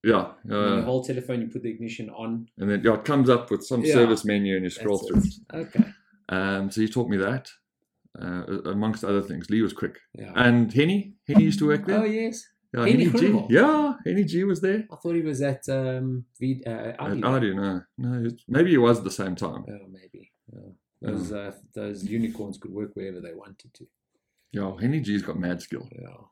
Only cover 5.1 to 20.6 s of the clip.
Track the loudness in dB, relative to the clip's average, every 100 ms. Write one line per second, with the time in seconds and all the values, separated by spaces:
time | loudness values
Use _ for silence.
5.1 | 2 2 -4 -14 -12 -6 0 0 0 _
6.1 | _ -6 -2 0 -2 -4 -2 -2 0 -2
7.1 | 0 0 -2 -8 -20 _ _ _ _ _
8.1 | -12 -8 -8 -6 -6 -4 -2 -2 -4 0
9.1 | 0 0 -8 -2 0 0 -2 -8 -8 _
10.1 | -18 -8 4 6 6 4 2 2 2 -4
11.1 | -14 4 6 6 4 2 2 2 0 0
12.1 | -2 -6 -8 -16 _ _ 0 4 6 6
13.1 | 4 4 4 6 6 6 4 2 -2 -2
14.1 | 0 0 0 0 0 0 -2 -4 -8 -4
15.1 | -2 -2 -2 -2 -2 -4 -2 -2 -2 -4
16.1 | -6 -8 _ -4 -2 -6 -8 -8 -8 -6
17.1 | -2 0 2 0 0 -2 -4 -8 -8 -6
18.1 | -2 -4 -6 -2 2 6 6 6 4 0
19.1 | -4 -4 -4 -6 -8 -12 -16 -18 -20 -20
20.1 | -20 -20 _ _ -20